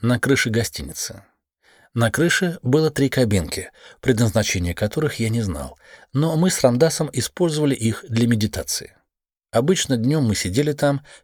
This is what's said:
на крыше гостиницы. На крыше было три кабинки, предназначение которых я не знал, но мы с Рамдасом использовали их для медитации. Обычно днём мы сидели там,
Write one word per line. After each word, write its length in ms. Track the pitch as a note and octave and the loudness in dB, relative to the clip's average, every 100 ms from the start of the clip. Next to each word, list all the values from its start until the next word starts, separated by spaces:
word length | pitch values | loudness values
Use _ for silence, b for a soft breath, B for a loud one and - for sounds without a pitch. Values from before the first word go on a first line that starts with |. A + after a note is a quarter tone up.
на 200 | A2+ B2 | 0 0
крыше 300 | - C3+ A#2+ | 2 2 2
гостиницы. 720 | A2+ G#2+ - C2+ - - G2 - _ _ _ b b b | 0 -2 -6 -10 -10 -12 -14 -20 _ _ _ b b b
На 180 | A#2 A2+ | -2 0
крыше 480 | - E3+ - F3 - | 2 0 2 -2 -2
было 300 | B2 D3+ D#3 | 2 2 2
три 160 | - C3+ | 2 0
кабинки, 640 | C3 A2+ G2 D#2 - - B B B | 2 2 0 -2 -8 -10 B B B
предназначение 720 | C3 A2+ A#2 A2 G#2 F#2 F2 | 0 2 2 2 0 -2 -4
которых 440 | - G#2+ D#3 D3 - | -2 -4 -2 -4 -2
я 140 | A2+ | -2
не 120 | A#2 | -2
знал, 340 | G2+ D2 C#2 - B B B | -2 -6 -10 -16 B B B
но 240 | C3+ D#3+ D#3+ | -2 0 2
мы 140 | F3+ | 0
с 100 | - | 2
Рамдасом 500 | B2+ B2 D#3+ - D3+ | 2 4 2 2 -4
использовали 600 | B2+ - - E3+ D3+ C#3+ | -4 -6 -2 0 2 0
их 300 | B2+ A2+ A2 - | 0 -2 -2 -2
для 200 | A2+ A#2 | 0 2
медитации. 640 | A2 G#2+ - - - - _ _ _ _ _ _ | 2 0 -4 -8 -8 -10 _ _ _ _ _ _
Обычно 460 | A#2 C#3+ F3+ - A#2+ | 0 2 0 0 0
днём 320 | A#2+ D#3 A#2 | 2 2 2
мы 80 | G2+ | 0
сидели 340 | F2+ G#2+ D3 | 0 0 0
там, 340 | C#3+ C#3+ C#3 B B | 0 0 0 B B